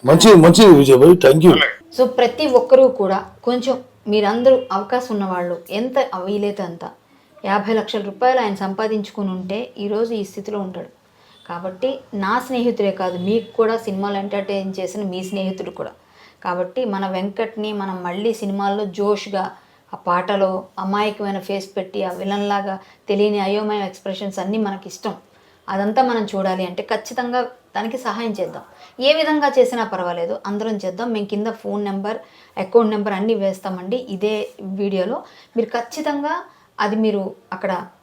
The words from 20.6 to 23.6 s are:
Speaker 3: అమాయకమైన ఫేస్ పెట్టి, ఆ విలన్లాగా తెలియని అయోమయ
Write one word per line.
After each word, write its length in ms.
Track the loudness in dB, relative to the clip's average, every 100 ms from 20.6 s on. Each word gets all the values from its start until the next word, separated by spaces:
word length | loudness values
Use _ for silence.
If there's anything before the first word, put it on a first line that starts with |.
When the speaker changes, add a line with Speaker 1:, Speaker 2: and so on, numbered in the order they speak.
| -10 -10
Speaker 3:
అమాయకమైన 600 | -4 -2 -2 -4 -6 -8
ఫేస్ 380 | -6 -8 -6 -10
పెట్టి, 260 | -8 -6
ఆ 80 | -6
విలన్లాగా 680 | -6 -4 -4 -2 -2 -4 -8 -12 _ -4
తెలియని 300 | 0 2 2
అయోమయ 460 | 0 -2